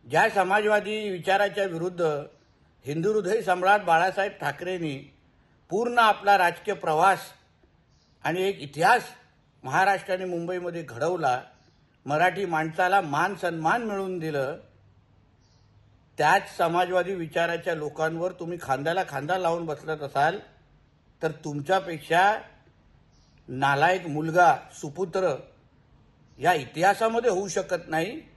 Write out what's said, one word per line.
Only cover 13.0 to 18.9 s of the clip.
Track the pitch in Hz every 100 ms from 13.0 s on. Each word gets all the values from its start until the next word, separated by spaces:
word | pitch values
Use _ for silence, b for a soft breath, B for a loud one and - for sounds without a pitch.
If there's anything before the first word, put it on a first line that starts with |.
मान | 165 143 180
सन्मान | 185 175 165 160 233
मिळवून | 226 196 190 185
दिलं, | 160 147 135 165 - _ _ _ _ _ _ _ _ _ _ _ _ _ _ -
त्याच | 151 190 196 -
समाजवादी | 170 175 180 185 175
विचाराच्या | 190 165 175 170 170 175
लोकांवर | 160 151 147 156 165 180
तुम्ही | 180 170 175
खांद्याला | - 131 147